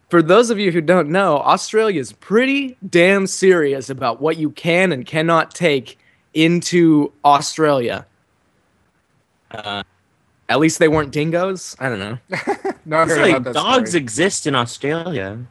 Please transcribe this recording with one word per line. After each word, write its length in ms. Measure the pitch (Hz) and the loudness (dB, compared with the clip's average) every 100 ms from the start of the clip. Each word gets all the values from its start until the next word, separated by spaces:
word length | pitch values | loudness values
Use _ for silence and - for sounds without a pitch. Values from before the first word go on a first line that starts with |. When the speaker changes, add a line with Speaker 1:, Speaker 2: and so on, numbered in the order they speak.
| _ | _
Speaker 1:
For 120 | 170 | 2
those 300 | 160 202 233 | 4 4 4
of 80 | 208 | 0
you 120 | 202 | 0
who 80 | 170 | 0
don't 280 | 151 180 147 | 2 2 2
know, 280 | 185 190 143 | 0 2 2
Australia 600 | - 185 - 214 220 165 | 2 0 0 -2 0 -2
is 140 | 120 | -8
pretty 640 | - - 208 262 277 269 247 190 | -14 -2 0 2 -2 -6 -12 0
damn 380 | 170 180 196 190 | 4 4 4 0
serious 640 | - 190 175 143 135 127 | 2 4 4 2 -2 -6
about 320 | 131 127 120 | -6 -6 -2
what 160 | 156 165 | -4 -2
you 140 | 151 | -4
can 400 | - 170 170 190 | -4 0 2 0
and 160 | 135 - | -2 -4
cannot 480 | 156 165 165 - - | -2 2 2 0 -2
take 420 | 175 139 - - _ _ _ 156 | -2 0 -4 -16 _ _ _ 0
into 760 | 160 175 - 180 165 151 143 - 143 | 2 2 0 4 4 4 0 0 2
Australia. 800 | 143 156 - 151 139 117 98 - _ _ _ _ _ _ _ _ _ _ _ _ _ _ | 2 0 -2 0 0 -2 -6 -10 _ _ _ _ _ _ _ _ _ _ _ _ _ _
Uh, 320 | 110 104 101 - _ _ _ _ _ - | -14 -10 -10 -12 _ _ _ _ _ -2
at 100 | 127 | 0
least 180 | 160 - | 2 2
they 100 | 160 | 2
weren't 220 | 156 143 | 2 -2
dingoes. 640 | 147 160 170 190 185 - - | -4 -2 -2 -4 -6 -12 -8
I 100 | 131 | -6
don't 100 | 104 | -6
know. 180 | 104 127 - | -8 -10 -10
<laughs> 80 | 185 - - 370 - 156 | -8 -6 -6 -8 -10 -2
Speaker 2:
No, 120 | 156 | 0
I 60 | |
Speaker 3:
It's 80 | 156 | 2
Speaker 2:
heard 80 | 156 | 2
Speaker 3:
like 100 | 180 131 | 2 2
Speaker 2:
about 60 | 123 | -2
that 80 | |
Speaker 3:
dogs 360 | 147 196 262 214 | -4 0 0 0
Speaker 2:
story. 100 | 170 | -2
Speaker 3:
exist 420 | 123 113 190 - 151 | -2 -2 -2 -2 -2
in 80 | 135 | -2
Australia. 840 | 120 - 139 165 170 135 95 113 123 | -2 -6 -6 -6 -6 -8 -8 -10 -16